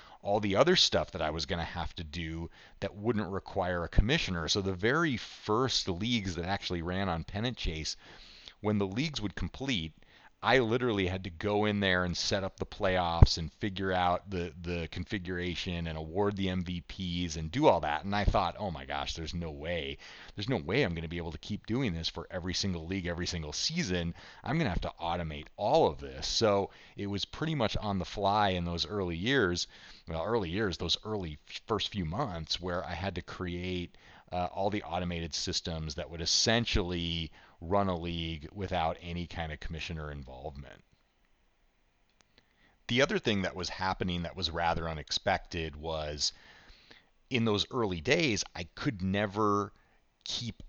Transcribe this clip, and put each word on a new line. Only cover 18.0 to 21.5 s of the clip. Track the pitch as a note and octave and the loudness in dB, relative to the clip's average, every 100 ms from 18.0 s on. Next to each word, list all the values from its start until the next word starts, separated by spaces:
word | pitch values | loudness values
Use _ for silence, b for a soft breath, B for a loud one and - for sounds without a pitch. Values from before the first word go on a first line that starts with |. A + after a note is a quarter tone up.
| F#2+ | 0
And | G#2 | 2
I | G2 | 4
thought, | G#2+ F2 E2+ | 4 2 -2
"Oh | G2+ | -6
my | C#2+ C2+ | -6 -6
gosh, | C#2+ C2+ | -6 -4
there's | - D#2+ F2 | -6 -6 -6
no | E2 | -6
way. | C#2+ D#2 F2 C#2 C#2+ B B B - | -6 -4 -4 -4 -8 B B B -8
There's | G#2 | -2
no | A#2 | -2
way | C#2+ A#2+ | 0 2
I'm | A2 E2 | 2 0
gonna | D#2+ | -4
be | E2+ | -4
able | E2 | -6
to | D#2+ | -8
keep | - | -6